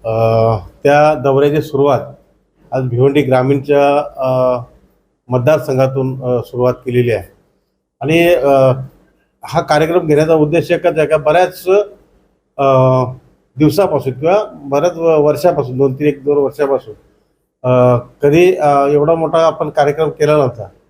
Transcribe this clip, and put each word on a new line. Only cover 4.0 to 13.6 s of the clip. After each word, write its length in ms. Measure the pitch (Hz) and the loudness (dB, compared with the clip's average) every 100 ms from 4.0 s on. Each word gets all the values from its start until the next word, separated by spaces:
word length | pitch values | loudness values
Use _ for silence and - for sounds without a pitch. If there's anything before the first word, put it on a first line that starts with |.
| 147 - | -4 -6
अ, 440 | 131 127 127 123 120 _ _ _ _ _ _ | -4 0 0 -2 -8 _ _ _ _ _ _
मतदारसंघातून, 960 | 127 123 156 - 131 131 131 131 131 | -2 0 0 0 -2 -2 -2 -6 -6
अ, 200 | 127 123 | -4 -4
सुरुवात 300 | 113 123 123 | -6 -2 -2
केलेली 380 | 123 - 123 120 | -2 -4 -2 0
आहे. 200 | 104 92 _ _ _ _ _ _ _ | -2 -6 _ _ _ _ _ _ _
आणि, 320 | 135 165 170 | -2 0 2
अ, 380 | 175 139 135 131 123 - _ _ _ _ _ | 2 2 2 2 0 -6 _ _ _ _ _
हा 180 | - 160 | -6 -6
कार्यक्रम 460 | 170 151 160 175 165 | 0 0 2 0 2
घेण्याचा 260 | 147 156 | 0 2
उद्देश 380 | 160 151 165 - | 2 2 0 -2
एकच 260 | 170 175 156 | -2 -2 -2
आहे 100 | 147 | 0
का 100 | 156 | 0
बऱ्याच, 500 | 147 170 180 180 180 196 202 - _ _ _ _ _ - | 2 2 0 -2 0 0 0 -10 _ _ _ _ _ -2
अ, 80 | 139 131 131 131 123 127 _ _ _ | 2 4 4 2 -2 -8 _ _ _
दिवसापासून 580 | - | -2